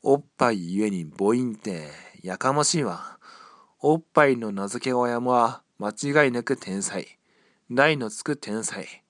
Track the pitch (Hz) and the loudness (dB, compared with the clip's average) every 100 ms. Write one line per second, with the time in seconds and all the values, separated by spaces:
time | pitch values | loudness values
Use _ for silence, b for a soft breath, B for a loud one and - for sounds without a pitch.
0 | - 139 - - 123 107 85 95 107 95 | 4 2 2 0 0 2 -2 0 0 -2
1 | 78 85 98 123 127 107 107 85 76 - | -6 -2 0 2 -2 -6 -8 -10 -12 -18
2 | - - 92 92 131 143 143 165 120 87 | -20 -16 -10 -2 0 2 0 0 -2 -6
3 | - - B B B B B B 143 160 | -14 -18 B B B B B B 0 0
4 | - - 143 123 110 98 101 120 131 123 | 2 4 4 4 -2 -4 -6 -4 -2 0
5 | 123 120 123 123 117 127 _ _ 104 104 | 0 0 2 4 4 0 _ _ -8 -4
6 | 143 147 143 120 117 131 - 98 98 98 | 0 4 4 2 -2 -4 -4 -6 -6 -6
7 | - _ _ _ _ _ _ 120 147 151 | -10 _ _ _ _ _ _ 2 4 2
8 | 113 - - 143 - 107 113 101 - - | -6 -8 -8 -8 -6 -6 -6 -10 -14 -18